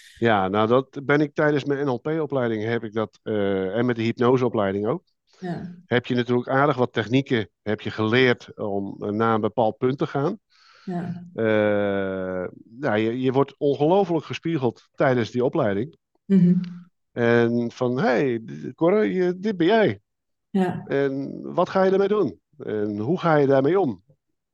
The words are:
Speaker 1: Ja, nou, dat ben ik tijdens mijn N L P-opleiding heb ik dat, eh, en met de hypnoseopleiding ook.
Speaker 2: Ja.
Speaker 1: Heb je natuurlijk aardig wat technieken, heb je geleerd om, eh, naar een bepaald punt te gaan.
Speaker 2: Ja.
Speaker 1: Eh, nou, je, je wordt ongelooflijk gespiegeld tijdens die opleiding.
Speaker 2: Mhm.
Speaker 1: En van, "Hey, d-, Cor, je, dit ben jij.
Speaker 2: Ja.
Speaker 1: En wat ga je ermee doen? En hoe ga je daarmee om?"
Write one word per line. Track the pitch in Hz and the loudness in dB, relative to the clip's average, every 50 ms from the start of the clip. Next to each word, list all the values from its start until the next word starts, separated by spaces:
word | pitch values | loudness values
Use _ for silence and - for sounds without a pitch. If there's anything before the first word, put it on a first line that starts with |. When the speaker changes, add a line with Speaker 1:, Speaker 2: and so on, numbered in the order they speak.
| - - - - | -20 -20 -8 -2
Speaker 1:
Ja, | 113 117 110 101 95 92 | 2 2 4 4 2 0
nou, | 95 104 110 110 | 2 0 2 4
dat | 120 131 135 - _ 143 143 | 4 2 2 0 _ -14 -2
ben | 123 143 147 | 0 2 2
ik | 156 143 - | 2 0 0
tijdens | - 156 151 147 143 123 | 0 2 2 2 0 0
mijn | 143 143 135 143 | -2 -2 -2 0
N | 143 | -2
L | 123 113 | -2 -4
P-opleiding | - 151 156 165 156 135 139 135 123 117 113 107 104 | -4 -4 -4 -4 -4 -4 -2 -2 -2 0 -2 -2 -2
heb | 113 117 117 113 | -2 -2 -4 -4
ik | 110 104 | -6 -4
dat, | 113 110 104 - _ _ | -4 -4 -4 -6 _ _
eh, | - 110 104 101 98 98 95 95 92 95 113 | -4 -2 -2 0 0 0 0 -2 -2 -2 0
en | 120 | 0
met | 123 123 | 0 0
de | 110 113 | 0 0
hypnoseopleiding | 117 110 - 120 120 131 127 127 120 - 113 101 98 95 101 104 | -2 0 2 2 4 4 4 2 0 0 0 0 0 0 -2 -2
ook. | 107 139 185 - _ _ _ _ _ _ _ | -2 -4 -4 -8 _ _ _ _ _ _ _
Speaker 2:
Ja. | - 180 170 - - - - - - | -10 -8 -8 -8 -8 -12 -14 -16 -8
Speaker 1:
Heb | _ 117 123 123 | _ -2 -2 -2
je | - 127 | 0 -2
natuurlijk | 123 120 117 123 123 123 - | -2 0 0 0 -2 0 0
aardig | 131 135 139 151 143 | 0 2 2 2 2
wat | 127 123 117 - | 0 0 -2 0
technieken, | 120 110 101 117 135 135 - 135 117 101 - _ _ _ | -4 -4 0 0 0 0 2 -2 -2 -2 -4 _ _ _
heb | 104 107 - | -6 -6 -4
je | - 107 | -4 -10
geleerd | - - 110 110 110 127 131 127 120 - - - - - | -4 -2 0 2 4 4 4 4 4 0 -4 -16 -10 -8
om, | 110 107 98 98 98 98 - - | -6 -4 -4 -4 -6 -6 -10 -8
eh, | - 104 | -6 -4
naar | 101 107 113 113 113 | -2 0 2 2 2
een | 110 | 2
bepaald | 104 107 - - 120 110 104 - | 0 -2 0 0 0 0 0 0
punt | - 127 131 139 | -2 -2 -2 -2
te | 165 | -4
gaan. | 147 - 139 139 165 208 208 _ _ _ _ _ _ _ - _ | -4 -2 -2 -2 -2 -4 -6 _ _ _ _ _ _ _ -18 _
Speaker 2:
Ja. | - 180 175 175 175 175 - - - - | -8 -8 -8 -6 -8 -8 -10 -12 -14 -6
Speaker 1:
Eh, | - 113 110 107 107 107 104 104 101 101 101 98 98 98 95 95 95 92 92 92 92 90 - - - - _ 110 120 | -2 0 2 2 2 2 2 2 0 0 0 -2 -2 -4 -4 -4 -6 -6 -6 -6 -6 -6 -8 -10 -14 -20 _ -16 -6
nou, | 143 139 107 107 | -4 -2 0 0
je, | 107 113 113 127 | 0 0 -2 0
je | 131 131 123 | -2 0 2
wordt | 135 139 - - _ | 2 0 0 -2 _
ongelooflijk | 151 143 139 120 147 156 180 202 202 170 170 160 - | -2 -2 0 2 2 2 2 2 2 0 -2 -4 -4
gespiegeld | - 127 - - 165 165 165 131 120 - - _ _ _ | -6 -12 -8 -6 -4 -4 0 0 -2 -2 -4 _ _ _
tijdens | _ 165 139 127 123 113 101 | _ 2 2 2 2 0 -2
die | - 123 120 | -2 -2 -2
opleiding. | - - 170 139 107 98 98 120 160 - _ _ _ _ _ _ | 0 0 0 0 0 0 -2 -4 -6 -10 _ _ _ _ _ _
Speaker 2:
Mhm. | _ 196 190 175 175 180 180 - - - - - - _ _ _ _ _ | _ 4 4 6 6 4 4 2 -4 -10 -16 -18 -20 _ _ _ _ _
Speaker 1:
En | 120 120 117 117 120 117 117 117 120 120 120 - | 0 2 4 4 6 4 4 2 0 -2 -4 -4
van, | - 127 123 123 127 | -4 -2 -2 -2 0
"Hey, | 170 240 254 214 156 135 120 113 113 | 0 0 0 2 0 0 -2 -4 -6
d-, | 127 139 151 151 135 127 | -10 -12 -12 -10 -12 -6
Cor, | - 156 170 190 214 214 | 0 0 2 2 2 0
je, | 202 185 185 180 180 180 185 | 0 0 0 -2 -2 -2 -4
dit | 185 214 214 | -4 -6 -2
ben | 175 165 | 0 2
jij. | 165 214 226 214 156 104 - _ _ _ _ _ _ _ _ _ _ | 2 4 4 4 2 0 -4 _ _ _ _ _ _ _ _ _ _
Speaker 2:
Ja. | _ 196 185 180 175 160 - | _ 0 0 0 -2 -6 -6
Speaker 1:
En | - 147 139 139 139 135 139 135 - - - - 135 143 | -4 -2 0 0 0 -2 -4 -8 -8 -10 -10 -10 -6 -2
wat | 151 180 180 | -2 -2 0
ga | - 196 185 | 2 2 2
je | 190 190 | 2 2
ermee | 190 196 196 | 2 2 0
doen? | 208 214 190 123 90 - _ _ _ _ | 0 0 0 -2 -4 -8 _ _ _ _
En | - - 107 107 104 107 104 104 | -10 -8 -4 -4 -4 -4 -4 -4
hoe | 107 120 170 185 | -2 -2 -4 -2
ga | - 170 156 | 0 2 4
je | 147 143 | 4 4
daarmee | 135 139 135 135 139 170 202 | 4 4 4 4 2 2 2
om?" | 190 139 104 85 _ _ _ _ _ _ _ _ _ _ | 0 0 -2 -6 _ _ _ _ _ _ _ _ _ _